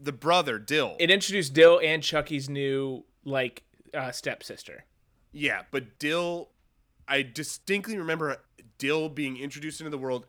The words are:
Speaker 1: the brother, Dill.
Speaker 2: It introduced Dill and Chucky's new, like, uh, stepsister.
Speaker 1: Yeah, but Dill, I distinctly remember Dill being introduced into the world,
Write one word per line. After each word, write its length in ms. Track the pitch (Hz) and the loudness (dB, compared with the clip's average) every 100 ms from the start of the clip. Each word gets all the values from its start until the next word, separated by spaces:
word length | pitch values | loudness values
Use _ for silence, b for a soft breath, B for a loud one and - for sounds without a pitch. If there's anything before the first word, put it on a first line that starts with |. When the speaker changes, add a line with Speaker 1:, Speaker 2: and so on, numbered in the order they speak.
Speaker 1:
the 100 | 143 | -10
brother, 460 | 127 147 175 147 110 | -4 2 4 4 -2
Dill. 360 | 107 151 117 80 | 0 0 0 2
Speaker 2:
It 120 | 170 | 4
introduced 420 | 196 190 196 147 | 4 2 -2 0
Dill 260 | 139 165 175 | 8 10 10
and 180 | 160 160 | 6 0
Chucky's 480 | - 156 143 147 135 | 0 -2 -2 -4 -4
new, 540 | 139 139 135 135 127 - _ | -4 -2 -2 -2 -6 -12 _
like, 400 | 143 135 127 - - _ _ | -4 -2 -2 -6 -20 _ _
uh, 180 | 151 131 | -8 -6
stepsister. 760 | - 139 117 - 87 - 64 - _ _ _ _ | -6 -6 -6 -8 -16 -16 -20 -20 _ _ _ _
Speaker 1:
Yeah, 320 | 147 139 98 - | -4 -2 -2 -4
but 280 | 135 117 - | -6 -6 -6
Dill, 500 | 147 170 175 170 - _ _ _ _ _ - | -2 0 -2 -4 -8 _ _ _ _ _ -2
I 140 | 139 | 0
distinctly 760 | 131 117 147 - - 202 202 208 | 0 -6 -10 -10 -4 -4 -4 -6
remember 400 | 165 160 151 131 _ _ 117 - | -4 -4 -4 -6 _ _ -20 -6
Dill 320 | 135 156 156 | -2 -2 -2
being 280 | 143 139 127 | -4 -6 -6
introduced 420 | 139 143 156 147 | -10 -10 -12 -10
into 80 | 160 | -8
the 60 | 147 | -6
world, 280 | 131 123 | -4 -6